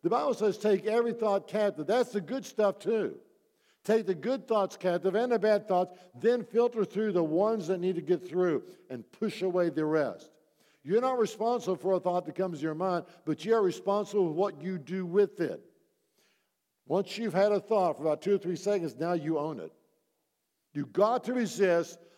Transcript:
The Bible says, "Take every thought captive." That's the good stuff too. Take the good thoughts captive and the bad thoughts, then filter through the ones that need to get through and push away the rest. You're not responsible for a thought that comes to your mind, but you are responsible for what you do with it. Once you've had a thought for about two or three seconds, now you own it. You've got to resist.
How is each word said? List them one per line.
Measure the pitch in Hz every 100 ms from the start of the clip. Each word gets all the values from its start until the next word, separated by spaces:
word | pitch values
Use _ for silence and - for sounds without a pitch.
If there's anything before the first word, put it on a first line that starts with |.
The | 170
Bible | 240 294
says, | 233 208 185
"Take | 214 196 214
every | 226 233
thought | 233 214 196 -
captive." | 214 208 151 151
That's | 233 247
the | 202
good | 151 262 180
stuff | - 208 190
too. | 180 226 147 69 _ _ _ _ _ _
Take | - 226 196
the | 175
good | 196 262 -
thoughts | 220 190 -
captive | 185 175 185 190
and | 247
the | 233
bad | 214 208 208
thoughts, | 185 180 - - 123
then | 202 247
filter | - 220 240 233
through | 190 190 214
the | 180
ones | 160 160 214 226 160
that | 185
need | 180 180
to |
get | 151 175 -
through | 175 180 139 - - _
and | 127 -
push | - 220 -
away | 185 180 170
the | 165 156
rest. | 156 135 85 - _ _ _ _ _
You're | 139 214
not | 262 254
responsible | 220 - 226 240 214 185
for | 180
a | 185
thought | 180 175 156
that | 147
comes | 190 160
to |
your | 156 156
mind, | 190 175 - -
but | - 151 196
you | 226
are |
responsible | 190 156 190 202 202 208 175
for |
what | 151 196 147
you | 170 185
do | 135 185 180
with | 185 196 196
it. | 156 82 - _ _ _ _ _ _ _ _ _ _ _ _
Once | 170 190 -
you've | 226
had | 170 208
a | 208
thought | - 220 180 147
for |
about | 156 151
two | 190 196
or |
three | 175 175
seconds, | 202 202 165 117
now | 165
you | 175 151 160
own | 151 135
it. | 80 _ _ _ _ _ _ _ _ _ _
You've | 143 131
got | 180 208 247 240
to |
resist. | 254 220 - 190 170 165 - -